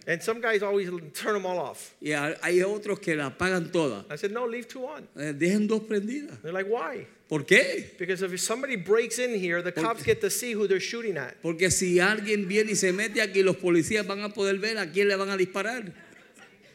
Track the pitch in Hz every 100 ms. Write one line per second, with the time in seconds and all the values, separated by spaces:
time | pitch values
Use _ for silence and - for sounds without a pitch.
0 | - 165 220 226 226 208 202 202 180 180
1 | 156 - 226 208 185 180 131 - - _
2 | 147 147 147 - 165 180 190 208 208 190
3 | 175 156 139 - 185 185 160 175 143 101
4 | - 151 196 226 247 240 233 269 254 311
5 | - - 151 143 175 208 208 220 214 208
6 | 208 285 294 - 156 185 196 233 311 240
7 | - _ _ 156 139 208 269 - - -
8 | 175 180 190 180 - 233 269 226 165 220
9 | 240 240 247 220 180 170 175 165 226 226
10 | 147 220 196 - 247 214 196 190 - 233
11 | 226 160 127 - 165 165 185 - 185 175
12 | 185 214 208 208 185 208 214 190 190 185
13 | 220 220 214 190 190 180 180 170 156 214
14 | 190 196 208 208 196 196 214 220 170 175
15 | 202 196 196 190 185 196 208 247 190 -
16 | - - - - - _ -